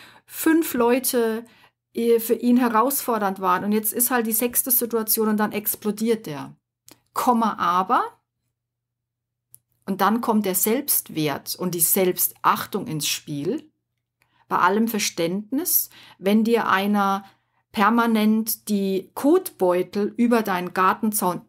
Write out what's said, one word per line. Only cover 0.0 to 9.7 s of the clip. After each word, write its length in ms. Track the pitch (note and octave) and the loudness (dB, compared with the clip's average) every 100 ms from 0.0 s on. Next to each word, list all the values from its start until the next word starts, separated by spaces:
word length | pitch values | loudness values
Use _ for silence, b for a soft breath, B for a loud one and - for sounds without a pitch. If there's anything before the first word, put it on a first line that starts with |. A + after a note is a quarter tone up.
| B B _ | B B _
fünf 480 | - E4 D#4+ D#4 | -2 2 2 2
Leute, 720 | B3+ A#3 B3+ B3 B3 A3+ A3 A#3+ b b _ _ | 0 2 2 0 0 0 -2 -8 b b _ _
äh, 260 | - A#3 A#3 | -2 2 2
für 160 | A3+ A#3 | 2 0
ihn 220 | A#3+ B3 | 4 4
herausfordernd 840 | B3 A3 B3 C#4 - A3 G3+ G3 | 4 2 2 0 -2 -2 -2 -2
waren 240 | F#3 F3+ | 0 0
und 80 | G3+ | 0
jetzt 200 | G#3+ G#3+ | 0 -2
ist 200 | C4+ A#3+ | -2 0
halt 160 | B3 A3+ | 0 -2
die 40 | |
sechste 380 | A3 B3 A#3+ - | -2 -2 -2 -2
Situation 560 | B3+ A3+ A3+ G#3+ - G#3+ | -2 0 -2 -2 0 0
und 100 | G#3+ | 0
dann 140 | G#3 | 0
explodiert 720 | G#3 G#3 - G#3+ G#3 A3+ A3+ G#3+ | -4 -8 -6 -6 -2 -2 -2 -4
der. 300 | C#3+ C3+ D3 _ _ - - _ | -12 -14 -18 _ _ -20 -20 _
Komma, 420 | - - A#3 A3 - | -4 0 2 0 0
aber, 480 | F3 F3+ F#3+ C4+ A4 - _ _ _ _ _ _ _ _ _ _ _ _ _ - _ | 0 0 0 0 -2 -8 _ _ _ _ _ _ _ _ _ _ _ _ _ -20 _